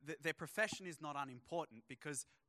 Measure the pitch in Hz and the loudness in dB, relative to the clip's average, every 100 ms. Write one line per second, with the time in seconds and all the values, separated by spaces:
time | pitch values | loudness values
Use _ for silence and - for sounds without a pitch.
0 | 143 160 156 156 160 - 214 - 185 156 | -6 -2 0 0 0 4 4 4 -4 -4
1 | 156 143 135 123 - 170 156 113 - 127 | -2 -2 -2 -4 0 0 0 -4 -10 -6
2 | 151 139 - - | -2 -2 -4 -10